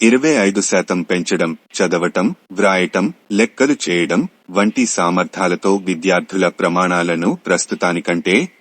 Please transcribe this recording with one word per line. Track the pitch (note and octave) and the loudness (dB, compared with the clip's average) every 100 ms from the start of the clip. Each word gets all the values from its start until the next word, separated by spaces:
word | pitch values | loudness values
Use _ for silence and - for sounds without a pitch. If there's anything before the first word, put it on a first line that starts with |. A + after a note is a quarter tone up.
ఇరవై | A2+ B2+ D3+ C#3+ | 2 4 2 2
ఐదు | G2 G2+ | 2 0
శాతం | G2 F#2+ F2 F2+ | 0 0 0 -2
పెంచడం. | E2+ - E2+ F2+ E2+ D#2+ _ | -2 -4 -2 -2 -2 -4 _
చదవటం, | - F#2 F2 F2 F#2 G2 F#3 _ | -2 0 0 0 0 -2 -4 _
వ్రాయటం, | F#2+ G2+ F#2+ F2+ F#2+ G2+ - _ | -2 0 2 0 0 -2 -4 _
లెక్కలు | G2+ A2+ - C#3 D3 | 0 0 0 0 0
చేయడం | - F2 E2+ F2 F3 - - | -2 -2 0 0 -2 -6 -6
వంటి | F2+ G#2 A2 A#2 | 0 0 0 -2
సామర్థ్యాలతో | - F2 F2+ E2+ - F#2 F2 G2 G2+ | 0 0 0 -2 -2 -2 0 0 0
విద్యార్థుల | F#2 E2+ F#2 F2+ D#2+ F#2+ F2 | -2 -2 0 0 0 0 -2
ప్రమాణాలను | - F#2 F2+ F2+ F2+ F2 E2 E2+ - | 0 -2 0 0 0 0 0 -2 -2
ప్రస్తుతానికంటే | - F2+ - - F2+ E2+ D#2 F2 E2+ G2+ F3+ - | -2 -2 -2 -4 -2 -2 -2 -2 0 0 -2 -8